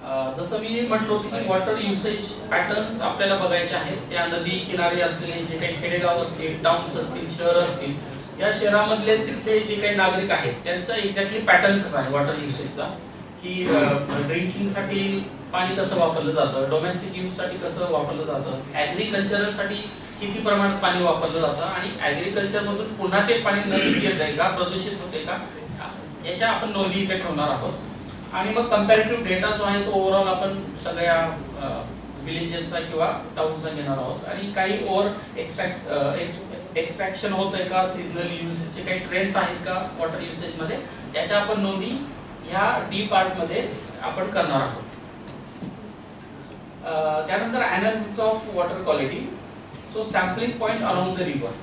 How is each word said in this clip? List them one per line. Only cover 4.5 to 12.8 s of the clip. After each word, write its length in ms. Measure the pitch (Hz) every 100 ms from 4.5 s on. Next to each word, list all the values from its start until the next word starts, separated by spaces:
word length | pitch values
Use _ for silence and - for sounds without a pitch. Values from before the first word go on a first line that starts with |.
| 185 -
किनारी 300 | 180 170 175
असलेले 420 | 170 165 170 165
जे 140 | 165 160
काही 240 | 170 160
खेडेगाव 400 | 170 180 175 170
असतील, 420 | 170 - 160 156
टाउन्स 320 | 160 170 170 165
असतील, 340 | 156 170 -
शहरं 320 | - 170 170
असतील, 320 | 170 - 143 143 - - - -
या 100 | 202
शहरामधले 640 | 202 214 208 214 220 208 220
तिथले 420 | 220 - 214 220
जे 160 | 214 208
काही 200 | 208 202
नागरिक 360 | 185 185 196
आहेत, 220 | - 135 120
त्यांचा 320 | 170 180 180 226
exactly 520 | 202 196 196 220 -
पॅटर्न 340 | - 196 202
कसा 180 | 202 139
आहे 100 | 131
वॉटर 240 | 143 143 147
युसेजचा, 400 | - - 143 -